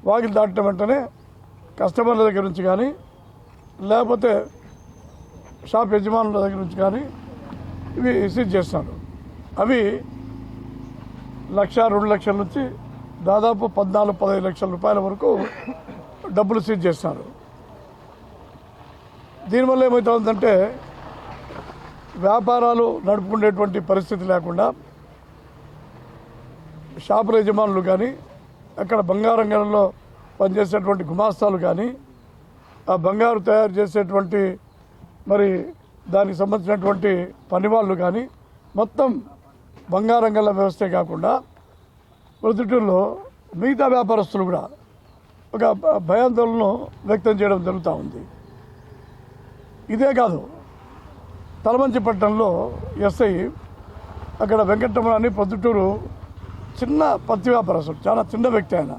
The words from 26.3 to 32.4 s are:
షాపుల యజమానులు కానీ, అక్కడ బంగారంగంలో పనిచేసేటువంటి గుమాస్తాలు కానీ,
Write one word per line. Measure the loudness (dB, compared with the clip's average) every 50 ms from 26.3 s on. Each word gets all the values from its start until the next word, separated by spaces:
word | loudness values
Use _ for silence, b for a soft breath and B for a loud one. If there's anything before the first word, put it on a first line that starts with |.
| -20 -20 -20 -20 -20 -20 -20 -20 -20 -20 -20 -18 -18 -18 -4
షాపుల | 0 0 0 2 4 2 2
యజమానులు | 4 2 2 2 2 2 2 0 2 2
కానీ, | 2 2 0 -4 -6 -10 -16 -20 -20 -20 -20 -20 -20 -20 -20 -18 -10 -10
అక్కడ | -4 -2 0 0 0 0
బంగారంగంలో | 0 2 2 2 2 2 2 2 2 0 2 2 4 4 4 2 0 -6 -20 -20 -20 -20 -20 -20 -2 0
పనిచేసేటువంటి | 0 2 2 2 0 2 0 -2 0 0 0 -2 -2 -6
గుమాస్తాలు | 0 0 2 0 2 2 0 0 2 2 0
కానీ, | 0 0 0 -2 -4 -6 -10 -18 -20 -20 -20 -20 -20 -20 -20